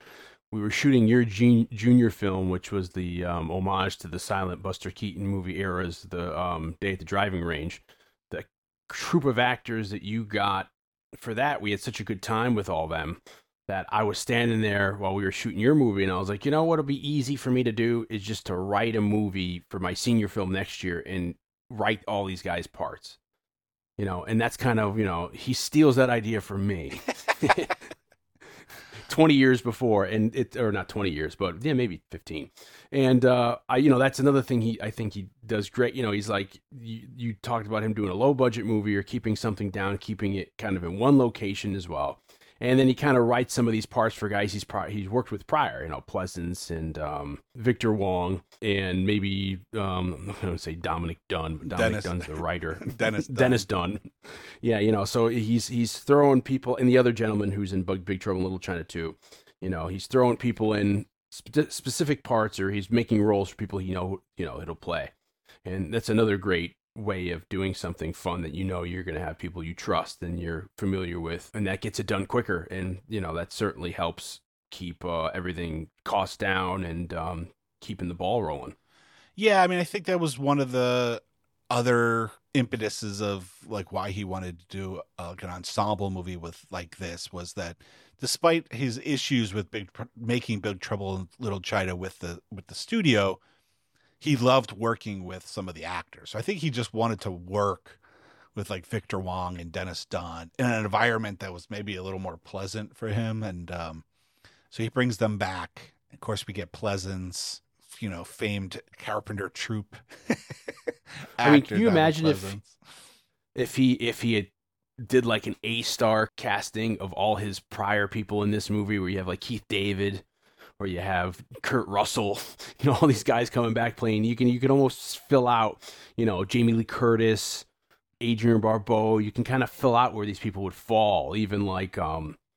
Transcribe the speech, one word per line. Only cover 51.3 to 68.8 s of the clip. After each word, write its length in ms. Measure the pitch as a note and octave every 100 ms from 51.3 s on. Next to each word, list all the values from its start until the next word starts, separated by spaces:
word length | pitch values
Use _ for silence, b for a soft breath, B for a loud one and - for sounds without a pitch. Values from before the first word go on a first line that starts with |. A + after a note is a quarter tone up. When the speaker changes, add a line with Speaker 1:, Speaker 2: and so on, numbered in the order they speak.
| F2+ D#2+ D#2+
Speaker 1:
but 120 | E2+
Dominic 220 | F#2 A2+
Speaker 2:
Dennis 140 | G#2+
Speaker 1:
Dunn's 220 | F#2 F2 E2+
the 80 |
writer. 400 | D#2 E2 F2 D#2+
Speaker 2:
<laughs> 220 | D#2+ - C3
Dennis 300 | A2 G#2+ -
Dunn. 60 | B2+
Speaker 1:
Dennis 280 | B2+ A#2+
Dunn. 360 | - G2 F2 - - - B B B B
Yeah, 180 | A#2 A2
you 140 | G#2+
know, 140 | G#2+ G2
so 220 | B2 A#2
he's, 400 | A#2+ G#2+ A#2 -
he's 300 | B2 A2+ -
throwing 420 | - C#3+ C#3+ C3
people, 340 | - C3 B2 B2+
and 100 | B2+
the 120 | B2+
other 140 | B2
gentleman 400 | A2+ A2 G#2+ G2+
who's 200 | G2+ G2
in 100 | G2
Bug-, 220 | F#2 F#2+
Big 160 | F2+ F#2+
Trouble 200 | G#2+ F#2
in 40 |
Little 140 | F#2 F#2
China 260 | - F2
too, 320 | D#2+ F2 E2 - b b b _
you 80 | F#2
know, 160 | F2 E2
he's 200 | F#2+ -
throwing 300 | B2+ B2 A2+
people 380 | B2 A2 G#2+
in 320 | G#2 G2+ G2+ - _ _
spe-, 400 | - - D3 D3+
specific 520 | - C3+ - D3+ C#3+
parts, 360 | - A2+ G#2+ -
or 100 | F#2+
he's 200 | G#2 F#2
making 320 | A#2 A2+ A2
roles 260 | G#2 G2+ G2
for 80 | -
people 220 | G#2 G2
he 160 | F#2
know, 260 | F#2 F#2 F#2+ _ -
you 80 |
know, 160 | E2 C2
it'll 140 | D#2+
play. 380 | E2 - E2+ C2+ - _ _ b b
And 300 | F#2+ F#2+ E2+
that's 160 | A2+ -
another 260 | A2 A2 G2+
great 400 | G2 F2 F2 - _ -
way 340 | G#2 F#2+ F2+
of 180 | E2 -
doing 240 | F#2+ F#2+
something 400 | F#2 E2+ E2+ D#2
fun 300 | - F#2 F2
that 100 | E2
you 120 | D2+
know 180 | F#2+ F2+